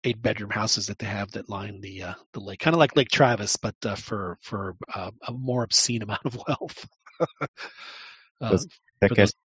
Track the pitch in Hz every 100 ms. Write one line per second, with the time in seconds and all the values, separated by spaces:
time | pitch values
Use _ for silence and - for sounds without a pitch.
0 | 120 110 113 107 101 104 110 - 104 104
1 | 104 101 101 110 - 98 104 98 98 95
2 | 92 - _ 117 98 98 160 165 143 -
3 | 127 - 131 113 104 - 113 - 110 98
4 | - 104 92 87 - 104 95 87 - 90
5 | 92 110 - 123 131 123 117 - - 117
6 | 107 117 131 120 - - - - 110 _
7 | - - 160 _ 143 - - - - -
8 | - - _ _ 113 95 - - _ _
9 | 101 117 98 -